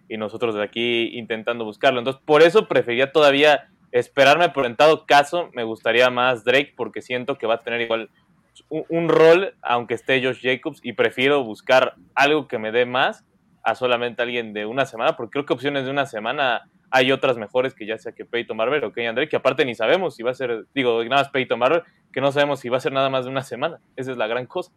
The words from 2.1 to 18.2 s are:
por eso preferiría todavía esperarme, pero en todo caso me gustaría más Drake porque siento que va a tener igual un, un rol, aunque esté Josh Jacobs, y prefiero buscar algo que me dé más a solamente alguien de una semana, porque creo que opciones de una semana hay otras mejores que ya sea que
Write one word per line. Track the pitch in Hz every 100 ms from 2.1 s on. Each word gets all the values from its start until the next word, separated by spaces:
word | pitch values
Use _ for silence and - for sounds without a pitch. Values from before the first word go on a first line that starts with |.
| 131 -
por | 151
eso | 170 202 196
preferiría | 139 120 120 135
todavía | 160 147 139 151 139 - _ _
esperarme, | 123 - - 135 156 175
pero | 139 123
en | 117
todo | 151 156 -
caso | 143 143 175 165
me | 123
gustaría | 113 110 117 117 127
más | 123 127 123
Drake | 120 131 143 -
porque | 113 107
siento | - 127 123 135
que | 110
va | 117
a |
tener | - 117
igual | 117 113 107 _ _ _ _ _ -
un, | 156 -
un | 165 165
rol, | 156 160 175 196 -
aunque | - 120 113
esté | 113 - 131
Josh | 127 120
Jacobs, | 123 131 160 143
y | 123
prefiero | 113 117 117 135 147
buscar | 117 101 - 127 127 - _ -
algo | 143 151 131
que | 120
me | 107
dé | 117 123
más | 127 170 220 _ _ _ _
a | 113 110
solamente | 127 120 120 113
alguien | 120 120 113
de | 104 104
una | 131 131
semana, | 110 135 156
porque | 117
creo | 139 143
que |
opciones | 127 135 143 127
de |
una | 143 135
semana | 107 110 147 135 110 - _ _
hay | 131 131
otras | 135 139 117
mejores | 104 127 127
que | - 107
ya | 110
sea | 117
que | -